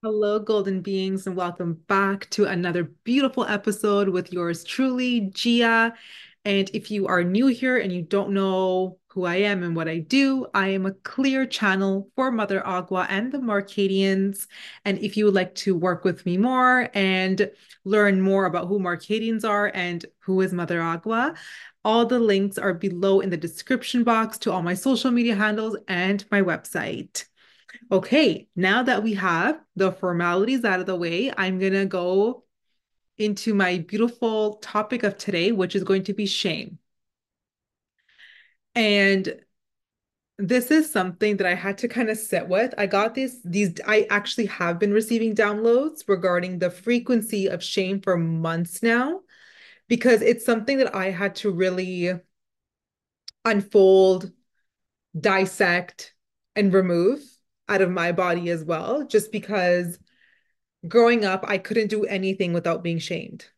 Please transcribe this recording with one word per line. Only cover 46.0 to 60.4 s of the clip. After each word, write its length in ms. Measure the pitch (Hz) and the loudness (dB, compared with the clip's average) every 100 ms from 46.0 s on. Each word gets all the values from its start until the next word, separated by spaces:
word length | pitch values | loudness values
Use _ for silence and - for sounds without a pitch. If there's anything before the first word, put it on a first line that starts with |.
| - | -2
regarding 520 | 190 180 175 180 180 | 0 2 0 -2 -2
the 120 | 175 | -4
frequency 760 | 175 - 240 240 240 220 214 190 | -4 0 0 2 0 0 -2 -2
of 160 | 175 | -4
shame 380 | - - 185 196 | -4 -2 -2 -2
for 160 | 196 175 | 0 0
months 640 | 165 165 165 165 170 - | 0 -2 -2 -2 -4 -2
now, 380 | 233 233 262 370 _ _ - - - - _ | 0 2 0 -4 _ _ -20 -20 -20 -20 _
because 340 | 233 240 226 | 0 4 4
it's 240 | 226 240 - | 4 2 0
something 320 | 226 220 277 | 0 0 0
that 180 | 254 196 | 0 0
I 140 | 185 | -4
had 260 | 175 196 196 | -2 -4 -2
to 140 | 214 | -4
really 640 | 175 185 180 185 180 175 180 _ _ _ _ _ _ _ _ _ _ - _ | 0 0 0 -6 -4 -4 -4 _ _ _ _ _ _ _ _ _ _ -20 _
unfold, 880 | 226 214 196 208 190 190 190 185 185 _ _ _ _ _ _ _ _ 165 | 0 0 4 6 8 8 6 4 -2 _ _ _ _ _ _ _ _ -4
dissect, 960 | 202 190 190 - 180 175 175 - - _ _ _ _ - | 0 2 0 0 2 2 -2 -16 -20 _ _ _ _ 0
and 180 | 196 | 4
remove 480 | 190 180 170 180 285 - _ _ _ - | 4 4 2 2 0 -8 _ _ _ -4
out 120 | 202 | 2
of 80 | 185 | 2
my 220 | 180 170 | 2 0
body 380 | 175 180 175 170 | 0 0 0 -2
as 160 | 170 156 | -4 -2
well, 400 | 160 - 269 294 | -4 -2 -4 0
just 260 | 214 208 | 0 0
because 640 | 214 - 202 180 180 175 175 _ _ _ _ | -8 -4 -2 2 2 0 -10 _ _ _ _